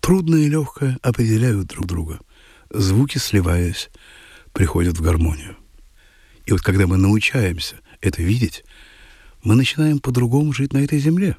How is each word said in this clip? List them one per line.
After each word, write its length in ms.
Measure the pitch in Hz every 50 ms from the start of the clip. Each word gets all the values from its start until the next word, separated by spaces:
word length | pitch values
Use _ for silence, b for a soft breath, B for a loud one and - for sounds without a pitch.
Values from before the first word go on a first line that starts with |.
Трудное 400 | - - 180 190 180 160 165 160
и 80 | 151 147
лёгкое 500 | 147 160 147 131 - - 143 135 131 127 -
определяют 640 | 127 117 - 120 113 110 110 120 127 113 101 90
друг 200 | - - - -
друга. 340 | 85 90 82 80 80 78 78 - b b b b b b b b b
Звуки, 480 | - - 98 95 95 107 139 139 - -
сливаясь, 720 | - - - 101 90 85 87 87 87 85 87 - - - B B B B B B B B B B B B B
приходят 420 | - 95 78 - - 87 87 82
в 60 | 82 80
гармонию. 540 | 85 85 80 80 80 80 - - - - - - _ _ - - - _ b b b b b b b b b b
И 60 | - 110
вот 100 | 95 -
когда 240 | - 92 98 98
мы 100 | 87 92
научаемся 840 | 92 95 98 104 110 107 - - 135 110 92 82 80 - - - - b b b b
это 220 | - - - - 82
видеть, 420 | 87 107 123 120 - - - _ B B B B B B B B B B B B B B B -
мы 100 | - 104
начинаем 420 | 123 131 - - - 156 156 151 143
по-другому 560 | - 135 123 123 123 117 120 139 151 151 139
жить 180 | 120 135 139 -
на 60 | 135
этой 200 | 143 139 156 147
земле. 380 | 139 156 165 180 202 185 123